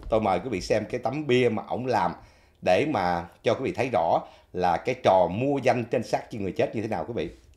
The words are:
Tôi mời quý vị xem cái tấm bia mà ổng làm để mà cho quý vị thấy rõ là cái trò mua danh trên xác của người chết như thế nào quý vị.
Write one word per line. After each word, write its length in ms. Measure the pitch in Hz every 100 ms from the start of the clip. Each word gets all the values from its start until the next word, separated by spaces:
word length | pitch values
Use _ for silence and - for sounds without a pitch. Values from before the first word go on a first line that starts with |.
| -
Tôi 120 | 110
mời 180 | 104 92
quý 100 | 127
vị 120 | 95
xem 240 | - 113 104
cái 100 | 123
tấm 280 | 117 143 147
bia 220 | 123 120
mà 140 | 110 -
ổng 180 | 95 127
làm 260 | 110 87 - - _ _ -
để 240 | 90 92 147
mà 400 | 117 90 87 85 -
cho 100 | 123
quý 60 | 110
vị 80 | 127
thấy 180 | 95 -
rõ 260 | 104 82 139 - - _
là 240 | 87 90 85
cái 180 | - 123
trò 240 | 110 95 87
mua 260 | 98 135 139
danh 260 | 123 120
trên 200 | 113 131
xác 280 | 107 139 -
của 60 | 117
người 140 | 95
chết 240 | 87 123 117
như 60 |
thế 60 | 107
nào 180 | 98 78
quý 60 |
vị. 160 | 117 80 - _